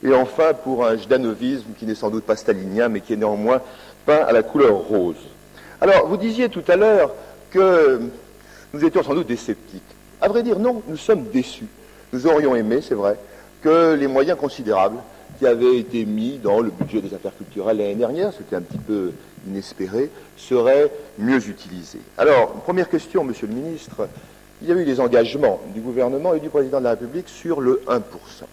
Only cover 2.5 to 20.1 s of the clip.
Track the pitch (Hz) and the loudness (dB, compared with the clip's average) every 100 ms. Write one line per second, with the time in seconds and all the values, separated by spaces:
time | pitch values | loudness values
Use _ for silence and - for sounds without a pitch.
2.5 | 101 95 101 117 104 - 110 107 104 107 | -2 -2 -2 -2 -2 -4 -2 -2 -2 0
3.5 | 127 - - - - - 151 151 117 - | 0 -2 -20 -20 -8 2 2 4 2 2
4.5 | 151 131 101 82 104 87 78 - - - | 4 4 4 0 -2 -2 -6 -16 -20 -20
5.5 | - - - - - - 190 226 220 240 | -20 -20 -2 4 4 4 -2 -2 -2 -2
6.5 | 185 - 175 214 202 147 - - - - | -2 2 4 6 4 2 -2 -18 -20 -4
7.5 | 185 190 175 147 127 117 - - - - | 2 4 6 6 4 -2 -10 -20 -20 -20
8.5 | - - 147 160 156 139 139 113 117 - | -20 -14 0 2 2 0 -2 -2 -6 -4
9.5 | 104 - 95 - - - - 190 226 240 | -8 -10 -20 -20 -20 -20 -2 0 2 0
10.5 | 196 233 240 214 156 - 208 113 127 123 | 0 0 -2 -8 -8 0 0 2 -4 -4
11.5 | - 110 - - - - 127 147 151 147 | -10 -16 -18 -20 -20 -10 -2 2 4 4
12.5 | 123 107 123 - 113 101 107 - - - | 2 2 0 -2 -2 0 -2 -8 -20 -20
13.5 | - 156 165 165 151 139 135 143 170 143 | -4 2 4 4 4 2 2 2 0 -4
14.5 | - 113 98 98 117 - - - - 127 | -6 0 2 2 -2 -14 -20 -20 -2 2
15.5 | 117 123 123 107 120 107 107 117 139 107 | 4 4 2 0 -4 -2 -2 -4 -4 0
16.5 | 104 117 90 - 107 95 95 101 - 98 | 0 0 -4 -4 -4 -6 -10 -10 -12 -14
17.5 | 104 98 110 104 101 123 151 202 - - | -6 -2 -2 -2 -2 -2 -2 -4 -6 -8
18.5 | 92 87 - 69 104 92 73 - - 95 | -8 -6 -12 -6 -4 -4 -8 -20 -18 -10
19.5 | 98 95 - 95 107 147 | -10 -10 -10 -6 -4 -4